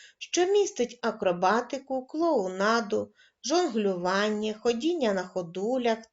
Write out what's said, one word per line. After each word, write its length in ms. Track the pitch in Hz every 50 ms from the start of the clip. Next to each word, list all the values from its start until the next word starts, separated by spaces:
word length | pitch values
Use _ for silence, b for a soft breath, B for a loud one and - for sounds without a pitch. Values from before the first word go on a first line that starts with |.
| B B B
що 280 | - - - - 339 359
містить 540 | 370 403 415 392 - - - 240 240 - -
акробатику, 1040 | - 226 220 - 208 190 175 175 185 185 214 240 247 - 285 262 269 - 262 262 254
клоунаду, 1080 | - - 311 339 339 302 226 185 185 185 190 196 214 233 233 220 196 214 208 208 b b b b b b _ -
жонглювання, 1120 | 226 311 359 359 294 208 226 202 196 185 175 175 180 190 196 208 214 214 208 214 214 214
ходіння 600 | 214 - 240 233 233 285 330 359 330 254 226 -
на 100 | 185 185
ходулях, 760 | 185 - 185 175 165 175 185 196 226 262 262 240 233 220 226 220 -